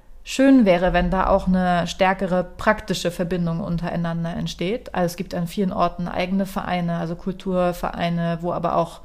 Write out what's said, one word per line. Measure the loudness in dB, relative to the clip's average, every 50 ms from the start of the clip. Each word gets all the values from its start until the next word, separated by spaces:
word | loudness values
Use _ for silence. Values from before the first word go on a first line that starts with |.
| -20 -20 -20 -16 -12
schön | -4 2 4 6 8 8 8 8
wäre, | 6 6 6 4 4 4
wenn | 4 2 2
da | 2 2 2 4
auch | 4 2 4 4
eine | 2 4 4 4 2 2 0
stärkere | 0 0 2 2 2 2 2 0 0 0 0 0
praktische | -2 -6 -2 0 0 0 0 0 -6 -4 -2 -2 -2
Verbindung | -2 -2 -2 -2 -2 -2 0 -2 -2 -2
untereinander | -2 -2 -4 -2 -2 -4 -2 -2 -2 -2 -2 -4 -4 -4 -4
entsteht. | -4 -6 -6 -6 -4 -4 -4 -4 -4 -6 -6 -2
Also | 0 0
es | 0 0
gibt | -4 -8 -6 -6
an | -6 -6
vielen | -4 -2 -2 -2 0 0
Orten | 0 0 0 0 -2 -6 -6
eigene | -4 -4 -2 -2 0 -2 -2
Vereine, | -2 -4 -6 -4 -2 -2 -2 -2 -2 -2 -2
also | -4 -4 -6
Kulturvereine, | -6 -6 -6 -8 -6 -4 -2 0 2 2 0 0 -2 -4 -6 -4 -2 -2 -2 0 0 0 -2 -2 -2 -2
wo | -4 -2
aber | -2 -2 0 0
auch | 0 0 -2 -4 -12 -20